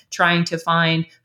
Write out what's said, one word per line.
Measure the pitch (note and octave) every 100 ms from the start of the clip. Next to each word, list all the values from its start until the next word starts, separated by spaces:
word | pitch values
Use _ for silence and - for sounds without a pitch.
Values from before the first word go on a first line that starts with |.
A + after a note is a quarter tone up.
| _
trying | - F3 E3+ E3+
to | E3
find | E3+ E3 E3 D#3+ E3 _